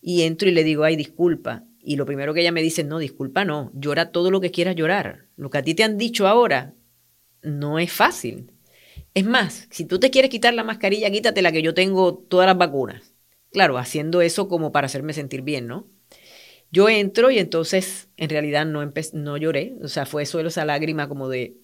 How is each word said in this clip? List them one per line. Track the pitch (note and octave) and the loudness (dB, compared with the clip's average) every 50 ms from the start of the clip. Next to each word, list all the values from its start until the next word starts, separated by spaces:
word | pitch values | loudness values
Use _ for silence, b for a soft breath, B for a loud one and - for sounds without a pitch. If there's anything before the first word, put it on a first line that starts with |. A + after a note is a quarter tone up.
Y | - E3+ F3+ F3 | -4 0 0 2
entro | E3 D#3+ E3 D#3+ G#3 F#3+ | 2 2 0 0 0 2
y | |
le | F3+ E3 D#3+ | 4 4 2
digo, | D#3 D#3 D3 D3+ | 2 2 2 2
"Ay, | D#3 E3 | 2 2
disculpa". | D3+ D3 - - - E3+ F3+ E3 C3 - A2+ A#2 A#2 - _ _ _ | 0 -4 -8 -2 0 2 2 2 0 -4 -8 -8 -8 -12 _ _ _
Y | _ - D3 | _ -6 -4
lo | C#3 C#3 | -4 -2
primero | C3 C#3+ C3+ C#3 D3 | -4 -4 -4 -4 -4
que | D3+ E3+ | -2 0
ella | E3+ E3+ | 0 0
me | E3+ E3 | 0 0
dice, | D#3+ E3 D#3+ - D#3+ | 0 0 0 -2 -4
"No, | C#3+ D3+ E3 | -4 -4 -6
disculpa | D#3 C3 - - C#3 C3 - F#3+ G3+ | -6 -6 -6 -8 -10 -4 -2 -2 -2
no, | F3+ D3+ D3+ C3+ A2 - | 0 -2 -4 -6 -8 -10
llora | C3+ C#3 D3 C#3+ D#3 E3+ E3 | -8 -4 -2 0 -2 -2 0
todo | - F3 F3 F#3 | 0 0 2 2
lo | F#3+ F#3+ | 2 2
que | F#3 F3 | 0 -2
quieras | F3 E3+ E3+ F#3 F#3 | 0 0 0 0 0
llorar. | E3 D#3+ D#3 F#3 G3+ D#3 G2 - - _ _ _ | 0 0 0 0 0 -2 -6 -10 -14 _ _ _
Lo | - C#3+ C#3 | -12 -12 -4
que | - D3 | -4 -2
a | |
ti | C3 G#3+ G#3+ | -2 0 0
te | E3+ A3 | 2 0
han | A3 G#3+ G3+ | 0 0 -2
dicho | A#3 A#3 A#3 - G3+ | -4 -4 0 2 2
ahora | F#3+ G#3+ A#3+ A#3+ A3 C#3 B2+ C3 C#3 - _ _ _ _ _ _ _ _ _ _ _ _ _ | 4 6 6 4 4 2 0 -2 -6 -18 _ _ _ _ _ _ _ _ _ _ _ _ _
no | _ D3 D3 C#3+ C#3+ D3 D3 D#3+ | _ -8 -6 -4 -4 -2 -2 -2
es | E3+ E3+ | -2 -2
fácil. | - - G#3 F4 F4+ - - A#2 A2 - - - _ _ b b b b b b b b b b _ | 0 2 2 2 2 -2 -10 -10 -10 -10 -18 -20 _ _ b b b b b b b b b b _
Es | F#3+ F#3+ | -2 0
más, | G#3+ A#3+ B3+ G#3 D#3 - - - _ | 2 2 2 2 0 -6 -12 -18 _
si | - - E3 | -12 -12 -6
tú | - F3 F#3 | -4 0 2
te | - C4 | 2 4
quieres | C4 C4+ C4 C4 | 4 4 2 4
quitar | B3+ A3 A#3+ A#3+ A#3+ | 0 2 2 2 2
la | A#3 A3 | 2 -4
mascarilla, | A3+ A3 A3+ - G3 G3 G#3+ A3 G#3 | -6 -6 -2 0 0 0 0 0 -2
quítate | G3 G#3+ G#3+ A#3 - G3+ | -2 0 0 0 2 2
la | F#3 E3+ | 2 2
que | D#3+ D#3+ | 2 2
yo | D#3 D#3+ E3 | 0 0 2
tengo | F#3 F#3 F#3+ F#3+ F#3 F#3+ F3 F3+ | 2 2 2 4 4 4 2 2
todas | F#3 - _ - F3+ F#3 | -2 -8 _ 4 4 6
las | F#3+ F#3 | 6 6
vacunas". | F3+ F3+ D#3+ C#3+ C#3 B2+ G#2+ - - - _ _ _ _ _ _ _ _ _ | 4 4 2 2 -2 -4 -4 -6 -14 -20 _ _ _ _ _ _ _ _ _
Claro, | _ F#3+ F#3+ D#3+ C3 B2 | _ 2 2 4 4 0
haciendo | B2 - - D#3 D3 D#3+ E3 F3+ | -4 -4 -6 -6 -4 0 2 2
eso | E3+ E3+ E3 - G3 G3 | 2 2 2 -2 -2 -2
como | F3+ E3+ D#3+ D3 | -2 -2 -2 0
para | A#2 D3 C#3 | 0 0 -2
hacerme | C3+ - C#3 C#3 D#3 | 0 -4 -6 -8 -8
sentir | D3 D#3 C#3+ C3+ C#3 C3+ | -8 -8 -8 -8 -10 -10
bien, | C3 C#3+ D3+ C3 A#2+ | -6 -6 -6 -6 -6
¿no? | A#2 B2 F3+ A#3 _ _ _ _ B B B B B B B B B B B B B | -8 -10 -12 -14 _ _ _ _ B B B B B B B B B B B B B
Yo | - F3 G3 G#3+ | 4 6 6 6
entro | A3+ G#3+ G#3 G3 F#3+ - A#3 C4 | 6 4 2 0 2 4 6 6
y | C4+ A3 | 6 4
entonces | F3+ E3 - E3 E3 - - F#3+ F#3 - - - - _ _ | 0 0 -2 -2 -2 0 0 -2 -2 -2 -10 -12 -16 _ _
en | - E3 D3 | -8 -6 -2
realidad | D#3 D3+ D3+ D3 C#3+ D3 D#3 | -2 -2 -2 0 0 0 0
no | D#3+ D3+ D3+ | 0 -4 -4
empe-, | D3 D3 C#3+ D#3 D#3 D#3 | -6 -6 -6 -8 -8 -8
no | - D#3 D3 D3 C#3+ | -8 -8 -8 -6 -6
lloré, | D3 D#3 D#3+ D#3 C#3 D#3+ A#3+ C4+ - | -2 -2 -2 -2 -2 -4 -4 -10 -12
o | - C#3+ | -12 -8
sea, | - D#3+ C3+ | -6 -6 -6
fue | - - D3+ D3 | -4 -4 -6 -6
solo | - - E3+ D#3+ E3 | -4 -4 -4 -4 -4
esa | E3 F3 D#3 | -4 -4 -2
lágrima | D3+ D3 D3 D#3 D#3 D#3 D3+ C#3+ C#3+ | -2 -2 -2 -2 -4 -4 -4 -6 -6
como | D3 C#3 C3+ C3 | -8 -8 -6 -6
de | C3 B2+ B2 - - _ | -4 -6 -6 -8 -12 _